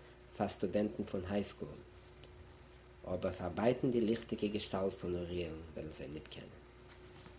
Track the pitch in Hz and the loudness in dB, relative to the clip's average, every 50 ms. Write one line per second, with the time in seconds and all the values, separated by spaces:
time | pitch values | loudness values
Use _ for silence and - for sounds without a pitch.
0 | - - - - - - - - 104 92 - - 107 92 90 104 107 107 - - | -18 -18 -18 -18 -18 -6 0 2 2 2 2 2 2 4 4 6 4 4 2 0
1 | 101 - - 98 87 95 101 104 98 - - - - 73 76 - - - - - | -2 0 0 -2 0 2 2 2 2 0 -2 -6 -6 -8 -8 -10 -14 -16 -16 -18
2 | - - - - - - - - - - - - - - - - - - - - | -18 -18 -18 -18 -16 -16 -16 -16 -16 -16 -16 -18 -18 -18 -18 -18 -18 -18 -16 -8
3 | - 90 92 87 - 95 90 - 95 87 82 98 107 120 127 - - 135 120 120 | -4 -2 0 2 2 2 2 2 -2 0 2 6 6 6 6 6 6 4 6 6
4 | 107 104 113 113 - - 113 - 107 104 104 101 - - - 95 95 98 95 - | 6 6 4 4 2 -2 0 2 2 2 2 2 0 0 2 2 2 2 2 0
5 | - 90 90 87 87 85 87 87 85 80 80 80 80 80 - - 78 78 76 - | -2 0 0 0 0 0 0 0 0 -2 -2 -6 -8 -8 -6 -6 -6 -6 -6 -6
6 | 67 65 - 156 - - - - - - - - - - - - - - - - | -6 -6 -6 -8 -8 -10 -10 -10 -12 -12 -14 -16 -16 -18 -18 -18 -18 -18 -16 -16
7 | - - - - - - - | -16 -16 -16 -14 -14 -14 -14